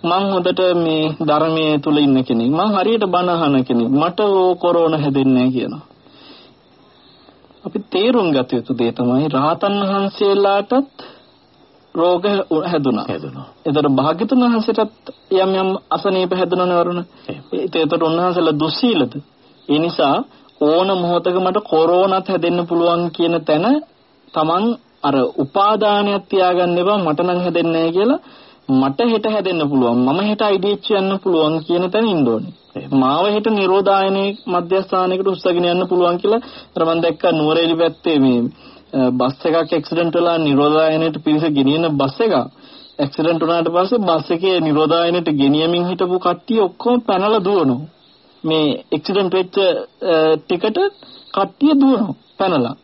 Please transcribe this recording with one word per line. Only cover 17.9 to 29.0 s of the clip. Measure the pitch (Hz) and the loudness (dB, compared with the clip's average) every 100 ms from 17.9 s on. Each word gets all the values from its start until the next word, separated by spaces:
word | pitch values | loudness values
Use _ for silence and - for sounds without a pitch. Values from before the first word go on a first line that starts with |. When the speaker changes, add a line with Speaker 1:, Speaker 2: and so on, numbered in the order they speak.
| 165 | 0
Speaker 1:
උන්වහන්සේලා | 165 165 180 180 165 151 | 0 0 0 0 0 0
දුස්සීලද? | 156 - 247 190 127 143 - _ _ _ - | -2 0 0 0 -2 -4 -18 _ _ _ -4
ඒ | 147 | -2
නිසා | 170 165 147 165 269 - _ _ | -2 0 0 0 -4 -16 _ _
ඕන | 147 165 185 | 0 2 2
මොහොතක | 190 175 175 175 180 | 0 0 0 0 0
මට | 185 196 | 0 -2
කොරෝනාත් | - 156 165 180 190 190 185 | 0 2 4 4 2 0 -2
හැදෙන්න | 180 170 175 170 | -2 0 -2 -2
පුළුවන් | 170 170 170 170 | 0 2 0 -2
කියන | 165 170 170 | -2 -2 -2
තැන | 160 151 202 294 - _ _ _ _ | 0 0 2 0 -2 _ _ _ _
තමන් | - 156 175 220 233 _ _ | -4 0 0 -2 -4 _ _
අර | 143 135 127 | -2 0 -2
උපාදානයක් | - 135 196 202 214 208 208 202 202 190 | -2 -4 0 2 2 2 2 0 -2 -2
තියාගන්න | 196 180 180 175 175 | 0 2 2 0 0
එපා. | 180 208 | 0 0
මට | 170 151 | 0 0
නම් | 175 175 | 0 0
හැදෙන්නේ | 180 165 165 | -2 0 0
නැහැ | 165 165 | 0 0
කියලා, | 170 220 311 - - - - - | 0 0 0 -4 -20 -20 -20 -2
මට | 269 269 269 | 0 0 0